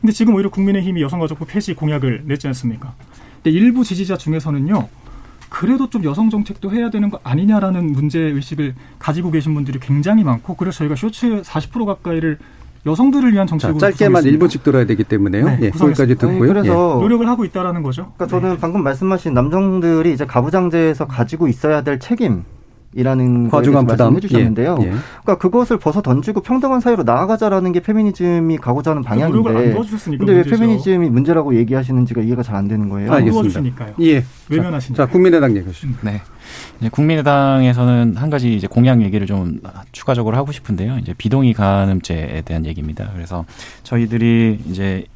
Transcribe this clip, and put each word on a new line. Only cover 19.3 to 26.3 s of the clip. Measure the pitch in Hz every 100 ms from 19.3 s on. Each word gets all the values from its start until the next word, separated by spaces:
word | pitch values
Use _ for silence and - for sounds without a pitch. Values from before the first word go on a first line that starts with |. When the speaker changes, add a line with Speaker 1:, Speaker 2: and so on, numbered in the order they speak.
Speaker 3:
남성들이 | 123 131 180 196 190 170 160 165
이제 | 135 143
가부장제에서 | 127 131 185 180 165 160 147 151
가지고 | 127 120 160 165
있어야 | - 151 151
될 | 139 139
책임 | - 233 220 98 87 - - - -
이라는 | - 127 131 127 123 117
Speaker 2:
과중한 | 110 123 143 123
Speaker 3:
거에 | 110
대해서 |
Speaker 2:
부담. | 123 151
Speaker 3:
말씀해 | 196
주셨는데요. | 120 113 110 135 170
Speaker 2:
예, | 92
예. |
Speaker 3:
그러니까 | 101 - - - 190
그것을 | 185 233 240 226
벗어 | - 165
던지고 | 196 127 139